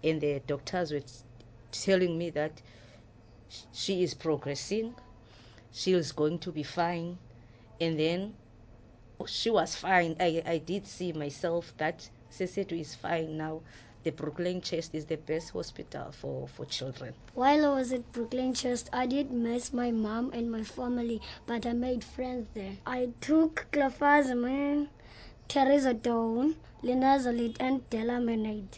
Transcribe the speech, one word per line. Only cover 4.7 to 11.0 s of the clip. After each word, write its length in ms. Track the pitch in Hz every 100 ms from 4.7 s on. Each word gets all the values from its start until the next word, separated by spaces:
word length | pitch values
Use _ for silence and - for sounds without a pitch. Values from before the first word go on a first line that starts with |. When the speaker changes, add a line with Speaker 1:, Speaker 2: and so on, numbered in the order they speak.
| 214 226 247 - - - - - - -
Speaker 1:
she 220 | - -
is 180 | 180 151
going 280 | - 151 170
to 120 | 185
be 120 | 156
fine. 560 | 143 - 170 175 170 180 - - - - - -
And 200 | 165 156
then 340 | 160 175 202 - - - - - - - - - -
she 240 | - 226
was 240 | 214 170 -
fine. 400 | 185 185 170 160
I, 220 | 180 160 160
I 100 | 165
did 300 | 156 196 196
see 260 | -